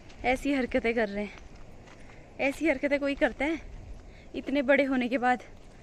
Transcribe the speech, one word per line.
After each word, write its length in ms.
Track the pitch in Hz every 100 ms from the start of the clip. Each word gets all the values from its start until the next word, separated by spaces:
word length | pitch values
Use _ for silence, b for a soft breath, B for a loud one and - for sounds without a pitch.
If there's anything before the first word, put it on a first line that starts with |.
| - -
ऐसी 280 | - 262 277
हरकतें 400 | 285 247 254 226
कर 140 | 233 214
रहे 160 | 202
हैं। 1120 | 208 - - - - - - - - - - -
ऐसी 280 | 269 269 311
हरकतें 300 | 262 285 277
कोई 140 | 277 277
करता 280 | 294 214
है 160 | 277 330 - - - - b b b
इतने 280 | - - 269
बड़े 220 | 262 277
होने 240 | 269 262 240
के 100 | 226
बाद? 240 | 247 247 - - - b